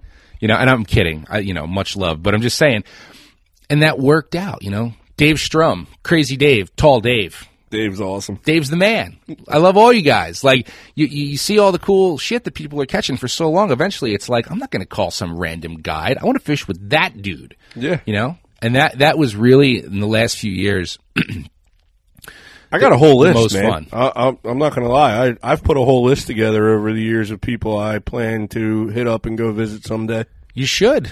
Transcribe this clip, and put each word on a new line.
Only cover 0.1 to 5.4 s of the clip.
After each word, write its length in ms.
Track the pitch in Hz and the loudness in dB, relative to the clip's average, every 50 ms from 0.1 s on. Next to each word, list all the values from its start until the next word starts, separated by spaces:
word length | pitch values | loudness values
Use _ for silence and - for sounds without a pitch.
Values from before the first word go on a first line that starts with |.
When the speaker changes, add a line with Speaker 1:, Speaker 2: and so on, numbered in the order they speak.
| - _ _ _ - - | -20 _ _ _ -10 -4
Speaker 1:
You 80 | - 110 | 0 0
know, 60 | 110 90 | 2 2
and 120 | 127 127 | 4 2
I'm 140 | 131 120 107 | 2 2 0
kidding. 420 | - - - 98 82 78 78 78 - | 0 0 0 2 0 -2 -6 -8 -6
I, 100 | - 107 | -6 -4
you 140 | 101 101 92 | -4 -4 -6
know, 120 | 82 76 | -6 -6
much 300 | 80 92 98 95 - - | -4 -4 -4 -4 -4 -4
love, 260 | 98 95 87 80 78 | -4 -4 -2 -4 -2
but 120 | 82 101 101 | 0 0 0
I'm 60 | 107 | 0
just 160 | 117 117 - - | 0 -2 0 2
saying. 260 | 156 147 120 104 - - - - - - - - - _ _ _ _ _ _ _ _ - | 2 2 2 0 -4 -8 -16 -20 -20 -20 -20 -20 -20 _ _ _ _ _ _ _ _ -2
And 120 | 143 151 151 | 0 2 2
that 140 | 156 - 110 | 2 0 0
worked 360 | 135 135 151 160 147 - - | 2 2 2 2 0 -2 -6
out, 260 | 170 190 196 - - - | -6 -6 -6 -8 -8 -8
you 60 | 98 | -6
know. 240 | 101 104 117 120 110 - _ _ _ - | -6 -4 -4 -6 -8 -12 _ _ _ 2
Dave 220 | 147 151 156 | 2 2 2
Strum, 480 | 139 | 0